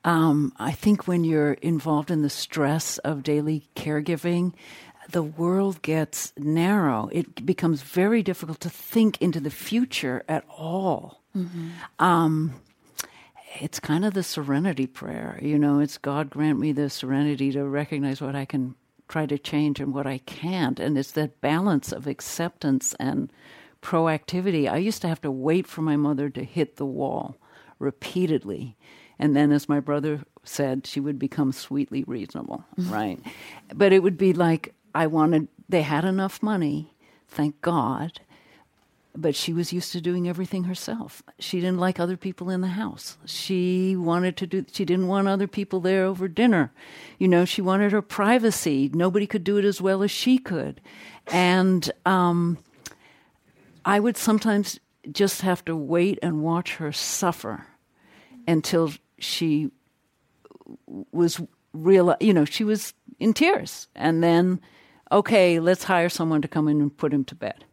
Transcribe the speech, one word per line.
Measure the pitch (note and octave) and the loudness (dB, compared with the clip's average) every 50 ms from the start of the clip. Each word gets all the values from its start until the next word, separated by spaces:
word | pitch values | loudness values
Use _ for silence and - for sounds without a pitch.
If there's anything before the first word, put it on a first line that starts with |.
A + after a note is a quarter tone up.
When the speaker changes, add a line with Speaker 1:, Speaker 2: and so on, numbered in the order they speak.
| - | 0
Speaker 1:
Um, | E3+ E3+ D#3+ D#3+ D#3+ C#3+ D3+ D3 C3 - - | 2 2 4 4 4 4 2 0 -2 -4 -6
I | A2 C3+ | -6 -6
think | D#3 - - G#3 G#3 - - - | -6 0 2 2 2 2 2 -2
when | F3+ F3 E3 | 0 0 2
you're | D#3+ D#3+ D3+ D3 D3 C3+ | 2 2 2 2 0 0
involved | - - E3 E3+ D#3 D3 E3 D3+ D3 D3+ - | -2 -2 -2 -2 -2 0 0 0 0 0 -2
in | F3 D#3 | -2 0
the | D3+ C#3+ | 0 -2
stress | - - - - - D#3+ D3 C#3 D3+ D#3+ - - - - | -2 -6 -10 -6 -2 -2 0 0 0 0 -2 -4 -8 -6
of | - C#3+ D#3 C#3+ | -6 -6 -6 -4
daily | C3 D3+ D3 D3+ D3 D#3 D#3 D3+ - _ _ | -2 -2 -2 0 0 -2 -4 -4 -6 _ _
caregiving, | - - D#3 D3+ D3+ D3 E3+ E3+ D3+ - F3 F3 F3 F3+ F3+ - - - - - - - - _ - - - | -8 -6 -4 -4 -2 -2 -2 -4 -2 -2 -2 0 0 0 -2 -4 -8 -20 -20 -20 -20 -20 -20 _ -20 -20 -4
the | - F3 | -4 -4
world | D#3 D3+ D#3 D#3 E3+ F3 F#3 F#3+ G3 G3 F#3 D#3 | -4 -4 -4 -2 -2 0 2 2 0 -2 -2 -4
gets | - D#3 D#3 D#3+ D#3 - - - - - _ - | -4 -2 0 0 -2 -2 -6 -10 -10 -10 _ -6
narrow. | C#3+ D3 D#3 E3 E3+ F#3 G#3 G#3 F3 C#3+ B2 A2 A2 - | -2 0 0 2 2 2 2 2 2 2 0 0 -4 -4
It | - F3 - - - - A#2 | -4 -4 -6 -6 -10 -6 -4
becomes | D#3 F3+ - F3+ E3 D#3+ C#3 | -4 -2 0 0 0 0 0
very | - - - F3 F#3 G#3 A3+ A3+ | -4 -4 0 0 2 4 2 2
difficult | F#3 F#3+ F3+ - E3+ D#3+ D#3 - | 0 -2 -4 -6 -8 -12 -10 -10
to | - F3 | -10 -12
think | - - - - - A#3 A3 G#3+ - - | -12 -12 -18 -2 2 4 4 4 2 0
into | - F3+ D3 D#3+ | 0 0 0 -2
the | C#3 D3+ | -4 -6
future | - - - - G#3+ A#3 B3+ B3+ - - - C3 B2 B2+ - - | -8 -8 -8 -4 -2 -2 -2 -2 -4 -4 -4 -4 -4 -4 -4 -4
at | D#3 D3+ - - | -4 -4 -4 -8
all. | - - D#3 D#3+ E3+ F#3+ G3 F#3 D3 - - - - _ _ _ _ | -16 -10 -8 -4 -4 -2 0 0 -2 -2 -6 -12 -20 _ _ _ _
Speaker 2:
Mm-hmm. | G3 F3+ E3+ F3 E3+ E3 E3 E3+ E3+ - - _ - | -6 -6 -6 -8 -10 -10 -10 -12 -14 -18 -18 _ 2
Speaker 1:
Um, | E3 F#3 E3+ E3 E3 D#3 D#3+ D#3 D#3 D#3 B2+ - _ _ _ _ _ _ _ - - - - - - _ _ - - - - - | 4 4 4 4 4 2 2 0 -2 -2 -4 -10 _ _ _ _ _ _ _ -14 -14 -14 -16 -20 -20 _ _ -20 -20 -20 -12 -10
it's | C3+ D#3 - - | -10 -8 -8 -10
kind | - - D3+ E3 G3 | -4 -2 0 0 0
of | G#3+ | 0
the | F#3+ G3 | 0 -2
serenity | F3 - - D#3+ C#3+ C#3 C#3 C#3+ F3 G3 D#3 C3 C3 | -4 -4 -6 -6 -2 0 0 0 0 0 0 -2 -4
prayer, | B2+ _ - - - - - - - - - | -6 _ -14 -12 -10 -10 -10 -10 -10 -10 -6
you | - D3 D3+ D3 | -4 0 2 4
know, | D3 D3 C#3+ C#3+ | 4 4 4 4
it's, | D3 C#3+ - | 2 0 -2
"God, | - - C#3+ C#3 D3 D#3 C#3 | -8 -6 -4 -2 -2 -4 -4
grant | - C#3+ D3+ D#3 D3 A#2 | -4 -2 0 0 2 2
me | C3 D#3 | 0 0
the | C#3+ C#3+ D3 C#3 | 0 0 -2 -4
serenity | - - - C3 C3+ C#3 D3 D3 C#3+ C3 C#3+ C#3 | -4 -8 -4 -2 0 2 2 0 0 0 -2 -2
to | C3 C#3+ C#3 | 0 -2 -4
recognize | C#3 C3+ C#3+ D3 - D#3+ C#3+ C#3+ C3+ C3+ - | -2 -2 -4 -4 -4 -4 -4 -2 -2 -4 -4
what | D3 C3 C#3 | -6 -6 -6
I | C#3 C3+ | -6 -6
can | - - C3+ B2+ B2+ B2+ _ _ _ _ _ _ - | -4 -4 -4 -4 -4 -8 _ _ _ _ _ _ -6
try | - D#3+ D3+ | -4 -4 -2
to | C#3 C#3+ C#3 | -2 -4 -6
change | - - - D3 D3+ D3+ C#3 - | -4 -4 -2 0 0 0 0 -2
and | C#3 C#3+ C3 | -4 -4 -4
what | C#3+ C#3 | -4 -4
I | C3+ C3+ C3+ | -4 -6 -6
can't." | _ - - - D3+ F3 F#3 F#3 D#3 B2+ C3+ - | _ -14 -14 -8 -6 -4 -2 -2 -2 -2 -2 -2
And | F2+ C#3 D3+ C3+ | -2 0 0 0
it's | C#3 - | -2 -2
that | - D#3 D3+ C3+ _ _ | -2 -4 -4 -4 _ _
balance | - C#3 D3+ E3 F#3+ G#3 E3+ C#3 - - | -2 0 0 2 2 2 2 0 0 -4
of | - - C3+ | -10 -8 -8
acceptance | C#3+ C3+ - - - - - E3 E3+ _ _ - D3 C3+ C3 - - - - | -8 -8 -8 -10 -10 -6 -6 -6 -6 _ _ -2 0 0 0 0 -4 -4 -4
and | - C3+ D3 C#3 - - _ _ - - - - - - _ _ | -4 -4 -2 -4 -6 -6 _ _ -20 -20 -20 -20 -20 -20 _ _
proactivity. | - - - E3 E3 E3 D#3 D3 _ - F3 F3+ F3+ G3 F3 D#3 C#3+ A2 | -8 -2 0 2 2 2 0 -2 _ -6 -6 -2 -2 0 0 2 0 0
I | F2+ D3+ | 0 0
used | F#3 A3 G#3+ - | -2 -2 -4 -4
to | - E3+ | -4 -4
have | E3 - | -4 -4
to | - D3 | -4 -6
wait | C3 C3 C3 D#3 E3 F#3 F3 | -6 -2 0 2 2 2 0
for | - - E3 | -2 -6 -4
my | D#3+ D#3+ D3 | 0 0 2
mother | D3 D3 C#3+ D3+ C3+ C#3+ C#3+ | 2 2 0 0 -2 -2 -4
to | - B2 C3 | -6 -8 -10
hit | B2 - F3 D3+ - _ | -6 -2 -2 -2 -2 _
the | - C#3+ | -8 -8
wall | C#3 C3 C#3 C#3 C3+ - - - - - _ _ _ _ - - - _ _ | -6 -4 -4 -4 -4 -4 -6 -8 -10 -14 _ _ _ _ -20 -20 -20 _ _
repeatedly. | - C#3 - _ - - - F3+ F3+ D#3 D#3+ B2 - G2+ F#2+ C2+ B2+ B2 G#2+ _ _ - - - - _ _ - | -6 -6 -6 _ -14 -6 -2 -2 0 0 0 -2 -2 -4 -8 -8 -10 -12 -14 _ _ -20 -20 -20 -20 _ _ -2
And | D3 D3+ C#3+ | 0 2 4
then, | C#3+ D3 D3 | 4 6 6
as | D3 D3 - - | 4 2 2 0
my | D3 C#3+ | -2 -2
brother | C3+ D3 D3 D3 C#3+ D#3 D3+ D3 C3+ _ _ - _ | 0 0 -2 -2 0 -2 -4 -4 -8 _ _ -20 _
said, | - - - C#3+ C3+ C3 C3+ - | -10 -4 -2 -2 0 -2 -4 -6
she | - - C#3+ | -6 -6 -4
would | C#3 D3+ D3 C3 | -4 -4 -4 -4
become | D3 C3+ - - D3+ C3+ | -4 -4 -2 0 0 0
sweetly | C3+ - - - C3+ C#3+ C#3 - G#2+ B2+ C3+ | -2 -4 -8 -6 -4 -4 -4 -2 -4 -6 -6
reasonable, | - B2+ A#2 F#2 - - - - - - - - _ - - | -6 -8 -8 -8 -10 -12 -12 -10 -10 -12 -12 -14 _ -6 -6
Speaker 2:
Mm-hmm. | F3+ F3 | -4 -4
Speaker 1:
right? | G#2+ G#2 A2 G2+ F2+ - - - - - - - - - _ _ - | -2 -4 -4 -4 -6 -8 -12 -18 -18 -18 -20 -20 -20 -20 _ _ 0
But | - G3 G3 | 4 6 6
it | F#3+ F#3+ | 6 6
would | F3 G3 F3+ D3+ | 6 4 0 2
be | F#3+ F#3+ | 2 2
like, | F3 E3+ F3+ E3 D#3+ D#3 - - _ _ _ _ - | 4 4 4 2 2 0 -2 -12 _ _ _ _ -2
I | D3+ E3 | 0 0
wanted, | D#3 D#3 D#3+ D#3 E3 E3+ D#3 D#3 - _ - - - | 2 2 2 4 4 4 2 0 -2 _ -20 -6 0
they | F#3+ E3+ | 0 0
had | D3+ C#3+ D#3 D3 E3+ | 2 2 0 0 0
enough | F#3+ F#3 F#3+ F#3+ F#3+ - - | 0 0 0 -2 -4 -4 -4
money, | - G#3+ G#3+ F#3 D#3+ D3 D3 D3+ D#3 - _ _ _ _ _ _ _ _ | -2 -2 0 0 0 -2 -2 -4 -8 -12 _ _ _ _ _ _ _ _
thank | - - D3 D3 C#3+ _ | -4 -2 -2 -2 -2 _
God, | - E3+ E3+ D#3 A#2 A2+ C3 - D3+ E3 _ - _ _ - _ _ _ _ _ _ _ _ _ _ _ _ _ _ _ _ | -4 -2 0 0 0 0 -2 -4 -6 -8 _ -16 _ _ -20 _ _ _ _ _ _ _ _ _ _ _ _ _ _ _ _
but | - D#3+ D#3+ C#3 | -2 -2 -2 -2
she | - - - E3 | 0 -4 -2 -2
was | E3+ F3 - | -2 -2 -2
used | E3+ F3+ E3+ - | -4 -6 -6 -4
to | - F3 | -8 -4
doing | D#3+ F3 F3+ F3+ F3 F3 | -4 -2 -2 0 -2 -2
everything | F3 E3+ F#3+ - - F#3+ F3+ | -2 -4 -6 -4 -4 -4 -4
herself. | F3+ F#3 - - - - A#3 - - - - _ - _ - | -4 -6 -8 -8 -8 -8 -8 -10 -14 -16 -20 _ -20 _ -14
She | - - - F3+ | -10 -6 -4 -2
didn't | E3+ F#3 F#3 F3 | 0 0 0 2
like | F3+ F#3 F3+ - | 0 0 0 0
other | E3+ F3 F#3 F3 | -2 -2 -4 -6
people | - F#3+ F3+ - F3+ F3+ | -8 -10 -8 -6 -6 -4
in | F#3 F#3 | -2 -2
the | F#3 F#3 | -2 -2
house. | F3+ G3+ A3 F#3+ - - - - - _ - | -2 -4 -6 -6 -8 -10 -16 -18 -18 _ -16
She | - - - - - F#3+ F3+ F3+ F3+ F#3 F#3 F#3 F#3+ F#3+ | -12 -10 -10 -4 -2 -2 0 2 2 2 2 2 0 0
wanted | F3+ F3 E3 E3+ F3 F3+ F#3 F3 - | 0 0 0 2 2 2 0 -2 -4
to | F#3+ | -6
do, | E3 - F#3+ - - | -4 -4 -4 -6 -6
she | - - G3 | -4 -4 0
didn't | D#3 F3 F#3 F#3 F3+ | 0 2 2 2 2
want | F#3+ G3 G3 G3 | 2 2 2 2
other | G3 F#3+ G3+ | 2 0 0
people | F#3+ - G#3 G3 - - F#3 | -2 -2 -6 -4 -2 -4 -2
there | E3+ F#3 F#3+ F#3+ F#3 | 2 2 2 4 2
over | F#3+ G3 F3+ F#3 F#3+ | 0 0 -2 -6 -4
dinner. | D#3+ G3+ A#3 B3 G#3+ E3+ C#3 A#2+ _ - - - - - - - - _ | 0 4 4 6 6 4 2 0 _ -18 -20 -20 -20 -20 -20 -20 -4 _
You | F#3+ F#3 | 4 6
know, | F3 F3 F3+ | 6 6 4
she | F3 - - | 4 0 -2
wanted | F#3+ F#3 F#3+ G3 G#3 G3+ | 0 2 2 4 4 4
her | G3 G#3+ | 2 0
privacy. | G3 _ - - G3+ G#3 A#3+ B3+ A3+ A3 F#3+ - - E3 C#3+ C3+ C#3 C#3 | -2 _ -2 0 4 4 4 6 4 2 0 2 0 0 2 2 2 2
Nobody | C#3 E3 F3 F#3 F3+ G#3 G#3 | 2 2 2 2 2 2 0
could | G3 - G#3 E3 | 0 -2 -2 0
do | F#3+ G#3 | 2 2
it | G3+ G3 | 2 2
as | G3+ F#3+ - | 2 0 0
well | F3+ F#3+ F#3+ F#3+ | 0 0 2 2
as | G3+ G3+ | 0 -2
she | - - - B3 C4 B3+ | -2 0 2 4 4 4
could. | C4 - F#3 D3+ C3 C#3+ C#3+ - _ - - - - - - - _ - | 2 -2 -4 -4 -4 -6 -8 -12 _ -20 -20 -20 -20 -20 -20 -20 _ -2
And, | - F#3 F3+ F3 F3+ F#3 F#3 F#3+ F#3 F3 C#3+ E3 - _ _ | 2 2 4 4 4 4 4 4 4 2 0 -4 -8 _ _
um, | F3+ F#3+ F#3 F3+ F3 E3+ F3 E3+ E3+ E3+ - - _ _ _ _ - - _ _ _ _ _ _ _ _ _ _ _ _ _ _ _ _ - _ | 2 4 4 4 4 4 2 2 0 -2 -4 -8 _ _ _ _ -20 -20 _ _ _ _ _ _ _ _ _ _ _ _ _ _ _ _ -6 _
I | F#3 G3+ G#3 | 2 2 4
would | G#3 A#3+ A3+ | 2 2 0
sometimes | - - A#3 A3 G#3+ - A3 G#3 G3+ G3+ - - - _ _ _ _ - - | 0 2 2 2 2 2 2 2 2 0 -2 -8 -12 _ _ _ _ -18 -10
just | D3 - G3+ F#3+ - - | 0 2 2 2 2 0
have | F#3 F#3+ F3+ - - | 0 0 0 0 -2
to | - E3 | -6 -6
wait | D#3+ D3 C3+ E3 F3 F3 G3 G3 - | -6 -4 0 2 2 2 2 0 -2
and | - F3 D#3+ D3+ | -2 -2 -2 0
watch | D3+ E3 E3 F3 F3 - - | 0 0 0 0 -2 -6 -8
her | - E3 D3 | -6 -6 -6
suffer | D3 - - - - - G3 F3 E3 - - G#2+ G#2+ - - - _ _ _ _ _ _ _ _ - - - _ - - - - | -6 -6 -6 -6 -4 -2 -2 -2 -2 -2 -8 -10 -10 -10 -14 -20 _ _ _ _ _ _ _ _ -20 -20 -20 _ -20 -8 -2 0
until | E3+ D#3+ D#3+ - - E3 E3 D3+ C#3+ - _ _ _ _ | 0 2 2 2 2 2 2 0 -2 -10 _ _ _ _
she | - - - - E3+ D#3+ D3 D3+ D3+ C3+ _ _ _ _ _ _ _ _ _ _ _ _ _ _ _ - - - - - - - _ - - F#2+ - _ | -8 -8 -4 -2 0 2 2 2 0 -2 _ _ _ _ _ _ _ _ _ _ _ _ _ _ _ -20 -20 -20 -20 -20 -20 -20 _ -14 -14 -14 -12 _
was | - E3 E3+ E3+ - - E3+ - _ _ _ _ | 0 2 2 2 2 -2 -10 -12 _ _ _ _
real, | - D#3+ D#3 F#3 G3 F#3 F3 F3 - - | -14 0 4 6 8 8 8 6 4 4
you | - A3 | 4 6
know, | G3 E3 D3 | 6 6 4
she | - - - A3 | 2 0 -2 0
was | G#3 G#3+ G#3 - - - _ _ - - _ | 0 0 -2 -2 -10 -14 _ _ -20 -10 _
in | - A3 | 0 2
tears. | A3 - D4+ F4 G4 - - - - - - _ _ | 4 4 4 4 4 2 -2 -8 -14 -16 -18 _ _
And | - - D#3+ E3 D#3+ | -2 0 2 2 4
then, | E3+ E3+ E3 E3+ F3+ F#3 F#3 F3+ - - _ - _ _ _ _ _ - | 4 6 6 6 6 4 2 0 -4 -14 _ -20 _ _ _ _ _ 2
"Okay, | - G3+ G3+ - A3+ G#3 F#3 F3+ E3+ E3 | 2 2 4 4 4 6 6 6 4 4
let's | D#3+ F3 F#3 F3+ - | 4 2 2 2 2
hire | - F#3+ F3 E3+ F3 | 0 2 2 2 2
someone | - - E3 E3 D#3+ D3+ | 0 -2 0 2 2 0
to | D3 D3+ | 0 0
come | - D#3 D3+ D3+ | 0 0 2 4
in | D3 D3+ | 4 4
and | D3 C#3+ C#3+ | 2 0 0
put | - - D3 C#3+ | -2 -2 0 0
him | C#3+ C3 | 0 -2
to | - - | -4 -8
bed" | - - G2+ - - - _ | -10 -10 -10 -10 -10 -18 _